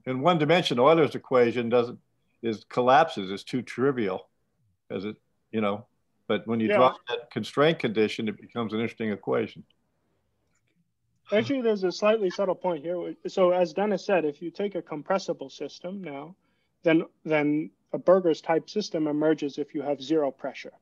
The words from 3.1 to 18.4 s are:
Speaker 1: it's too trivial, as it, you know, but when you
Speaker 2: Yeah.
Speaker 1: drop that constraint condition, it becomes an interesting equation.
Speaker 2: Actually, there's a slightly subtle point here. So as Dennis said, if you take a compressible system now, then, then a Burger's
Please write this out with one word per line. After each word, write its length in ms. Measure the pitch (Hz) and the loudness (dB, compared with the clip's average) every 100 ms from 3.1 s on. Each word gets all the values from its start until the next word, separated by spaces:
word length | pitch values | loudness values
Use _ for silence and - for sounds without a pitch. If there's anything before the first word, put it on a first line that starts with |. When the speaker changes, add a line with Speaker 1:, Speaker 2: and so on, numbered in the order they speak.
| 107 95 | -2 -8
Speaker 1:
it's 140 | 98 | -8
too 160 | - 127 | -6 -8
trivial, 680 | - - 139 123 98 95 - _ _ _ _ _ _ | -6 -2 -2 0 -2 -4 -10 _ _ _ _ _ _
as 160 | 98 | -10
it, 120 | 104 - _ _ _ | -10 -12 _ _ _
you 80 | 110 | -2
know, 240 | 101 104 - _ _ _ - | -2 -4 -10 _ _ _ -4
but 180 | 104 110 | -4 -2
when 140 | 117 | -2
you 80 | 107 | 2
Speaker 2:
Yeah. 80 | 107 | 4
Speaker 1:
drop 200 | 127 - - | 4 2 -6
that 220 | 117 - | -8 -6
constraint 480 | 120 104 139 156 165 | -8 -4 2 2 2
condition, 480 | 123 107 107 - 110 | -2 0 0 -2 -6
it 140 | - | -8
becomes 320 | 107 120 107 | -10 -8 -4
an 80 | 110 | -4
interesting 300 | 113 - 110 | -6 -4 -6
equation. 540 | 98 - 123 107 85 - _ _ _ _ _ _ _ _ _ _ _ _ _ _ _ - | -6 -2 -2 -4 -10 -20 _ _ _ _ _ _ _ _ _ _ _ _ _ _ _ -2
Speaker 2:
Actually, 300 | 208 240 269 | -2 0 0
there's 200 | 233 208 | 0 0
a 80 | 185 | -2
slightly 400 | - 208 220 185 | 0 0 2 0
subtle 240 | 196 185 | -2 -2
point 300 | 170 180 156 | -2 -4 -4
here. 320 | 165 175 165 156 185 | -6 -6 -8 -10 -6
So 240 | 196 180 | 2 4
as 220 | 180 175 | 4 0
Dennis 340 | 170 208 190 - | 0 -2 -2 0
said, 180 | 180 | 0
if 160 | 151 143 | 0 -4
you 120 | 165 | -10
take 240 | - 202 180 | -6 -6 -6
a 60 | |
compressible 680 | - 151 147 190 185 156 135 | -8 -10 -4 -2 -2 -8 -10
system 540 | - 143 - 180 202 | -12 -14 -12 -12 -10
now, 320 | 165 139 160 - _ _ _ _ | -10 -12 -14 -20 _ _ _ _
then, 200 | 170 160 - _ | 2 4 2 _
then 460 | 156 151 147 151 170 - _ | -2 0 2 0 -4 -12 _
a 60 | 151 | 0
Burger's 420 | 175 190 175 147 | 4 6 4 0